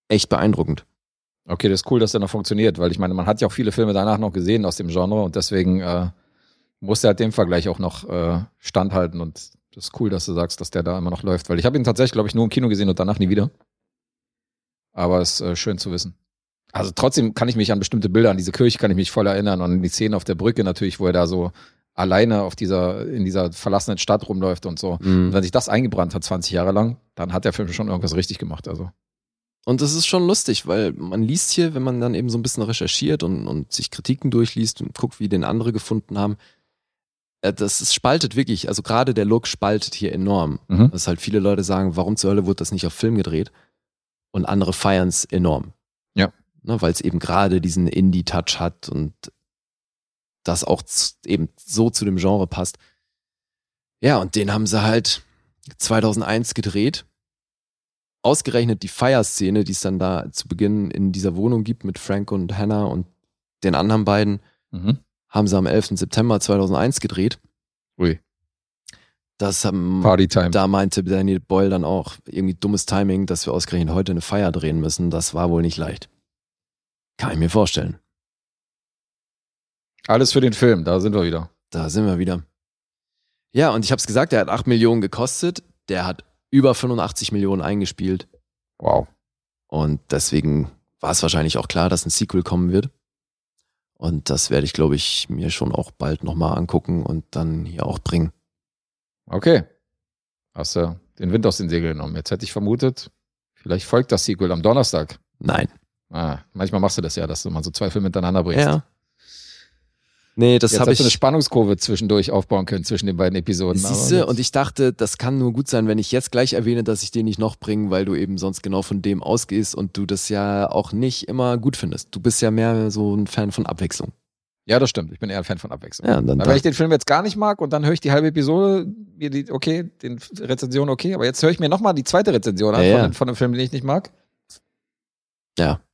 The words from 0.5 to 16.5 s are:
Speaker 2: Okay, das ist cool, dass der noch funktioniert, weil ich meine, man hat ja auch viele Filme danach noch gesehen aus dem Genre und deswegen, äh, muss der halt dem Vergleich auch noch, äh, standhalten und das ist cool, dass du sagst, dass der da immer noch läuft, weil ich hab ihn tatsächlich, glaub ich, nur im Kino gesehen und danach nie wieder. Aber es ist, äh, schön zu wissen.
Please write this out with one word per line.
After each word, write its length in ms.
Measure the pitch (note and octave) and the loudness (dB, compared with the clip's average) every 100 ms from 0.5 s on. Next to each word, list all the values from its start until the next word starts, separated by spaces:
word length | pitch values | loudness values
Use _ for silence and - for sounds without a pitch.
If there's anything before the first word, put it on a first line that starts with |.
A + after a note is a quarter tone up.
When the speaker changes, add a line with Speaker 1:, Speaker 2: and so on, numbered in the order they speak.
| G2+ D#2+ D2 - _ _ _ _ _ - | 2 0 -4 -8 _ _ _ _ _ -8
Speaker 2:
Okay, 220 | F2 G#2 | -2 0
das 120 | F#2+ | 0
ist 100 | - | 2
cool, 100 | B2+ | 2
dass 100 | A2 | 2
der 80 | A2 | 0
noch 100 | G2+ | -2
funktioniert, 480 | G#2+ G2 G#2 A2 E2+ | -4 -2 2 2 2
weil 120 | F2 | 0
ich 80 | E2+ | 0
meine, 140 | F#2 | -2
man 120 | F#2 F2+ | -2 0
hat 140 | G#2+ | 0
ja 80 | G#2 | 0
auch 40 | |
viele 180 | - A2 | 0 -2
Filme 220 | G2+ A2 | 0 0
danach 240 | G2 G#2 G#2+ | 2 0 0
noch 160 | G#2+ | -2
gesehen 320 | F#2 F2+ A2+ G2+ | -2 0 2 0
aus 100 | - | -4
dem 140 | F2 | -4
Genre 340 | E2+ F#2 G#2+ | -2 0 0
und 140 | F#2+ D#2+ | -2 -2
deswegen, 420 | F2+ G2 F#2 F#2 | -2 0 2 2
äh, 300 | F2+ F2 F2 - _ _ _ _ _ _ | 0 -2 -2 -6 _ _ _ _ _ _
muss 220 | G2 G#2+ | -2 2
der 80 | A2+ | 4
halt 100 | F#2+ | 2
dem 120 | A2 | 0
Vergleich 380 | G#2+ F2+ F2 E2+ | 0 2 2 0
auch 100 | F2+ | -4
noch, 280 | F2+ - G#3+ | -6 -6 -8
äh, 320 | F2 E2+ F2 G2+ _ | -4 0 -2 -4 _
standhalten 600 | - F#2+ F#2+ F#2+ F2 F2 | -4 -2 0 0 -2 -4
und 160 | E2 - - _ _ | -10 -12 -20 _ _
das 120 | - - | -18 -16
ist 140 | - | -4
cool, 120 | A2+ | -2
dass 140 | F#2 E2+ | -2 -4
du 60 | |
sagst, 280 | F2 F2 - | -2 -2 -4
dass 80 | F2 | -6
der 120 | F#2 | -4
da 140 | E2+ F#2 | -2 -2
immer 120 | F2+ | -4
noch 140 | F2+ | -4
läuft, 260 | G2+ F2+ - | -2 -2 0
weil 80 | F2 | 0
ich 80 | B2 | 2
hab 80 | C#3 | 2
ihn 80 | |
tatsächlich, 280 | A#2+ A2 B2+ | 0 2 2
glaub 160 | A2+ G#2 | 2 0
ich, 80 | A2 | 0
nur 80 | |
im 60 | A2+ | 0
Kino 160 | - B2 | 0 0
gesehen 200 | G2+ G2 | 2 0
und 100 | F2+ | 0
danach 180 | F#2 G#2 | 0 0
nie 120 | F#2 | 2
wieder. 200 | G2+ A2 - _ _ _ _ _ _ _ _ _ _ _ _ _ | 2 0 -4 _ _ _ _ _ _ _ _ _ _ _ _ _
Aber 280 | - F2 F2+ | -2 2 2
es 120 | F2 | 2
ist, 80 | - | -2
äh, 140 | F2+ F2 | -4 -4
schön 220 | - F#2 | -4 -4
zu 140 | G2+ | -4
wissen. 240 | F2 F2+ - _ _ _ | -6 -8 -12 _ _ _